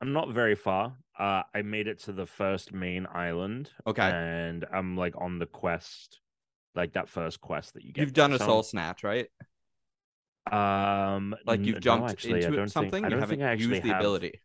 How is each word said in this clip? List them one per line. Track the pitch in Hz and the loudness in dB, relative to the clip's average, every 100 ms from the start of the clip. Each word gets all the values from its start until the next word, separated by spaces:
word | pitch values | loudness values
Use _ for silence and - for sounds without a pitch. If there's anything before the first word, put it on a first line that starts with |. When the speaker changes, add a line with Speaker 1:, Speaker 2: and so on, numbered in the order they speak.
Speaker 1:
I'm | 127 | -2
not | 143 160 | -2 0
very | 117 113 104 | 2 2 2
far. | - 95 113 131 _ - | 2 0 0 -6 _ -4
Uh, | 101 95 - | 0 0 0
I | 104 | -4
made | 104 107 107 | -4 -4 -4
it | 101 | -6
to | - | -8
the | 95 90 | -8 -8
first | - 98 98 - | -2 0 0 -4
main | 95 90 90 92 | -6 -4 -4 -6
island. | 87 87 85 95 117 143 - - | -4 -4 -2 -4 -6 -10 -10 -4
Speaker 2:
Okay. | 107 98 | 2 2
Speaker 1:
And | 87 85 85 85 85 82 | 2 -2 -4 -4 -6 -4
I'm, | 95 92 90 | -4 -2 -2
like, | 90 80 | -2 -2
on | 90 87 | -6 -4
the | 82 | -6
quest, | - 92 82 - - - - _ _ _ _ _ | -4 -4 -4 -6 -20 -20 -20 _ _ _ _ _
like, | - 87 | -4 -2
that | 95 87 | -2 -6
first | - 82 - | -4 -6 -6
quest | - 76 - | -6 -6 -6
that | - | -16
you | - | -12
get | - | -2
Speaker 2:
You've | 147 | 0
done | 135 143 | 6 6
Speaker 1:
there. | 131 | 6
Speaker 2:
a | |
Speaker 1:
So | 107 | 4
Speaker 2:
soul | 110 | 4
snatch, | 110 101 82 92 | 4 -4 -6 -4
right? | 104 117 117 _ - _ _ _ _ _ _ _ _ _ - | -2 -2 -4 _ -20 _ _ _ _ _ _ _ _ _ -2
Speaker 1:
Um, | 104 101 98 98 98 98 98 98 110 - | 2 4 4 2 2 2 0 -4 -6 0
Speaker 2:
Like, | 113 | 0
you've | 101 | 2
Speaker 1:
n-, | 98 | 2
no, | |
Speaker 2:
jumped | 120 117 120 | 4 4 4
Speaker 1:
actually, | 104 117 87 | -4 -2 0
I | 87 | 2
Speaker 2:
into | |
it, | - | 2
Speaker 1:
don't | 101 | 0
think, | |
Speaker 2:
something? | - 98 190 | 0 0 0
Speaker 1:
I | 214 | 0
Speaker 2:
You | |
Speaker 1:
don't | 117 | 0
Speaker 2:
haven't | 104 139 | 0 0
Speaker 1:
think | 139 | 0
I | |
actually | 113 117 98 | 2 2 2
Speaker 2:
used | |
the | 117 | 2
Speaker 1:
have. | 92 | 2
Speaker 2:
ability. | 104 95 87 - | 2 2 -2 -10